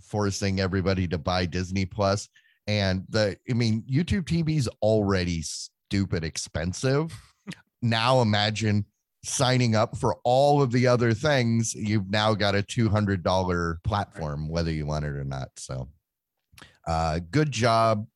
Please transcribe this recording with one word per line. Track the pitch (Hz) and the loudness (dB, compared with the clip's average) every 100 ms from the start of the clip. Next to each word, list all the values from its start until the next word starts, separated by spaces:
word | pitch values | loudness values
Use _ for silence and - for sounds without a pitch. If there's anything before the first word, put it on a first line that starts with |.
forcing | - 107 101 95 98 95 | -8 -2 -2 0 -2 0
everybody | 95 95 90 95 92 | 0 0 0 0 0
to | 85 | -2
buy | 80 92 90 | -2 0 -2
Disney | 90 90 95 92 | -2 -4 -2 -4
Plus. | - 98 104 - _ _ _ - | 0 0 0 -4 _ _ _ -4
And | 104 98 95 - | -2 0 -2 -2
the, | 110 107 85 - | 0 0 -2 -4
I | |
mean, | 117 117 113 117 | 0 0 0 -2
YouTube | 135 180 202 151 | -2 0 -2 0
T | 170 | -2
V | 156 156 | 0 0
is | 113 - | -2 0
already | 107 110 98 95 90 82 | 2 2 2 2 0 -2
stupid | 78 - - _ _ 101 95 90 | -6 -10 -14 _ _ -2 0 -2
expensive. | 80 - - - 85 92 131 143 165 - - _ - - _ _ | -4 -8 -8 -6 -6 -2 0 0 -2 -8 -20 _ -18 -18 _ _
Now | 117 113 117 131 | -2 2 4 4
imagine | 113 104 107 104 110 104 101 _ _ _ | 4 2 0 0 0 0 -2 _ _ _
signing | - - 127 127 123 | -10 0 2 4 2
up | 110 110 104 | 2 0 0
for | 123 - | -2 0
all | 120 127 143 147 | 2 4 4 4
of | 135 | 2
the | 123 123 | 2 4
other | 123 117 | 4 2
things. | 110 151 139 117 113 110 | 0 2 2 2 0 0
You've | - 107 110 95 | -4 -2 0 0
now | 107 110 | 0 2
got | 104 101 | 2 2
a | 98 | 0
two | 98 - 110 | -2 -2 0
hundred | 107 104 98 | 2 2 0
dollar | 95 92 90 87 85 80 | 0 0 0 0 -2 -4
platform, | - 101 98 - 78 73 76 | -4 -4 -4 -6 -8 -6 -6
whether | 82 82 | -4 -2
you | 78 73 | -4 -4
want | 76 | -4
it | 73 | -4
or | 71 | -6
not. | 67 67 65 - | -8 -8 -10 -14
So, | - 65 64 - _ _ _ _ _ - - _ - | -12 -10 -12 -16 _ _ _ _ _ -20 -20 _ -4
uh, | 80 80 80 85 | -2 0 -2 -2
good | 135 156 | 0 0
job | 110 117 113 113 107 110 | 2 2 4 4 2 -4